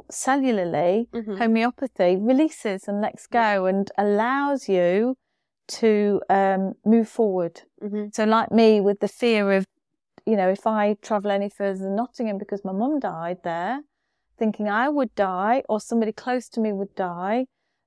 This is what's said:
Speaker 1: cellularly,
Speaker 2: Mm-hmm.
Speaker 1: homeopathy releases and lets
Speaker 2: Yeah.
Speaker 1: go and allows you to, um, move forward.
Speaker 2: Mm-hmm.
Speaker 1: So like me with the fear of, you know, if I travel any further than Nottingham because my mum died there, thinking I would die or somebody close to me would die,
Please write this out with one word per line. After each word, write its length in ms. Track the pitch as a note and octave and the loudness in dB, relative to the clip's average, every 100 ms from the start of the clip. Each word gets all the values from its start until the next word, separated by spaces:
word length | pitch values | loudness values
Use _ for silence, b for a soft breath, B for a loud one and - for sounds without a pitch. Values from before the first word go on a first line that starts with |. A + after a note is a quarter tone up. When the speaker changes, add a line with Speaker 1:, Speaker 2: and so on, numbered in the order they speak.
| - | -10
Speaker 1:
cellularly, 960 | - - C#4 C4 G#3+ F3 D3+ F3 G#3 A#3 | -6 0 0 2 0 0 0 2 0 -2
Speaker 2:
Mm-hmm. 280 | A#3 G#3+ G3 | -8 -8 -2
Speaker 1:
homeopathy 800 | A3+ A3+ A#3 - C4+ - F3+ F#3+ | 2 2 0 -2 -8 0 2 2
releases 720 | A3 C4 D#4 - G#3+ G3 - | 2 2 2 -2 -6 -6 -6
and 140 | G3+ | -4
lets 260 | G#3+ - - | -4 -6 -4
Speaker 2:
Yeah. 240 | A#3+ A3 G3 | 0 2 2
Speaker 1:
go 100 | F#3 | 2
and 240 | F#3+ G3+ - | 0 -2 0
allows 720 | G#3 G#3 A#3 C#4 C#4+ C#4 - | 0 2 0 0 -2 -2 0
you 480 | F#3 F3 F#3+ A#3+ C4 _ _ _ _ - - | 2 2 2 0 -4 _ _ _ _ -16 0
to, 420 | A3 G#3 G#3 G3 - | 2 4 2 0 0
um, 460 | G3 F#3+ F#3+ F#3+ - G#3 | 2 2 0 -2 -4 2
move 240 | A3+ G#3+ | 2 2
forward. 540 | - G#3+ F#3 E3+ - - _ | 0 0 0 -4 -6 -20 _
Speaker 2:
Mm-hmm. 280 | G#3 G#3 G#3 | -8 -8 -6
Speaker 1:
So 100 | - G#3+ | -2 2
like 260 | A3+ - | 2 2
me 300 | A3 A3 G#3+ | 4 6 6
with 180 | G3+ G3+ | 2 0
the 80 | G#3 | -4
fear 440 | - A#3+ A3 G3 | -2 0 2 2
of, 120 | G3 G3 _ _ _ _ - - | 2 0 _ _ _ _ -10 -2
you 100 | G#3+ | 2
know, 140 | F#3 | 2
if 180 | G3 A3+ | 0 -2
I 280 | G#3+ G#3 G#3 | 0 0 0
travel 360 | - G#3 G3+ | -2 -2 0
any 160 | G3+ G3+ | -2 -4
further 320 | - G3+ F#3+ | -4 -4 -4
than 120 | F#3+ G3+ | -4 -4
Nottingham 420 | B3+ - A3+ G3 | -4 -6 -6 -6
because 280 | G3+ G3+ G3 | -6 -8 -6
my 80 | |
mum 260 | F#3+ B3+ D4+ | -4 -2 -2
died 380 | G#3 E3 E3+ F3+ | -4 -6 -6 -6
there, 380 | F3 E3+ F#3 C4+ D4 _ _ _ _ _ | -6 -6 -4 -6 -10 _ _ _ _ _
thinking 300 | A3 G#3 G#3 | -2 -2 -2
I 220 | G#3+ C#4 | 0 0
would 260 | D4 B3 - | 0 -2 0
die 480 | G3 F3+ G#3 C4 - | -2 0 0 0 0
or 100 | G#3+ | -4
somebody 320 | - A#3 A3 | -2 -2 -2
close 380 | - B3 B3 - | -4 -4 -4 -4
to 100 | A#3 | -4
me 140 | A3 | -2
would 200 | G3 G3+ - | -2 -6 -6
die, 520 | F3+ F3 F#3 A#3+ C4 _ _ _ | -6 -4 -2 -2 -4 _ _ _